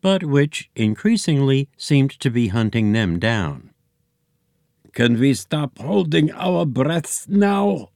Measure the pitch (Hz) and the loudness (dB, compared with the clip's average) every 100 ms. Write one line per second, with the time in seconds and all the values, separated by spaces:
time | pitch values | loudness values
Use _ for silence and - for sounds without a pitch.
0 | 190 190 165 143 147 - - - 110 107 | 2 0 2 2 2 -2 -14 -2 0 0
1 | 214 226 - 147 135 135 139 _ - 143 | 0 0 0 2 2 2 0 _ 0 2
2 | 135 - 139 120 117 104 110 117 107 107 | 2 0 -2 0 0 0 0 0 0 2
3 | 101 85 107 117 82 69 - _ _ _ | 0 0 0 -2 -2 -6 -14 _ _ _
4 | _ _ _ _ _ _ _ _ _ - | _ _ _ _ _ _ _ _ _ -2
5 | 120 117 135 123 - 156 143 - 127 202 | 0 2 2 0 -4 -6 -6 -8 -4 -2
6 | 170 160 156 - 185 180 165 123 135 170 | 0 0 0 -2 -4 -2 -2 -2 -2 -2
7 | 160 - - 202 202 196 202 190 - | -6 -10 -2 0 2 2 -2 -2 -8